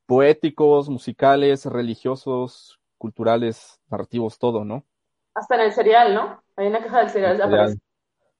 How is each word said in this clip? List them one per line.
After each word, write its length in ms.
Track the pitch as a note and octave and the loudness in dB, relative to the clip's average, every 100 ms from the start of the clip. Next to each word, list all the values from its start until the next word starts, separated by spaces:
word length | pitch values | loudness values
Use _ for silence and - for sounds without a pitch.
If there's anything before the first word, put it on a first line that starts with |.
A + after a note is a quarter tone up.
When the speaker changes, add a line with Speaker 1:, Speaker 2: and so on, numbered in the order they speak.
| - | -2
Speaker 1:
poéticos, 840 | B2+ C#3+ D#3 D#3+ - D3 D3 C#3+ | 2 4 2 -2 0 2 2 0
musicales, 800 | B2+ - - C3+ C#3 C#3 C#3 C3+ | -8 -10 0 2 4 2 0 -4
religiosos, 1120 | A#2 A#2+ A2 B2+ C3 C3+ B2+ B2+ - - _ _ _ | -6 -6 -6 -6 -6 -6 -6 -6 -12 -20 _ _ _
culturales, 840 | A2+ A2 A2+ A#2 A#2 A2+ - _ _ | -14 -4 0 0 -2 -6 -14 _ _
narrativos, 480 | G#2 - A#2 A2 - | -12 -8 -6 -6 -4
todo, 260 | B2 A2+ | -4 -2
¿no? 200 | G#2 A#2+ - _ _ _ _ | -6 -10 -14 _ _ _ _
Speaker 2:
Hasta 220 | - A#3 A#3+ | -10 -2 0
en 40 | |
el 100 | A3 | 0
cereal, 420 | A3+ G#3+ A3+ A3+ | 0 4 4 4
¿no? 280 | G3+ A#3 - _ - | 0 -4 -12 _ -6
Ahí 100 | G3+ | -4
en 80 | |
la 80 | A3 | -4
caja 160 | A3+ B3 | -2 0
del 100 | - | 0
cereal 220 | A3 F#3+ | 0 0
Speaker 1:
El 60 | G3 | 0
cereal. 160 | G3 - | 0 2
Speaker 2:
aparece. 180 | G#2 G#2 - _ _ _ _ | 0 -2 -12 _ _ _ _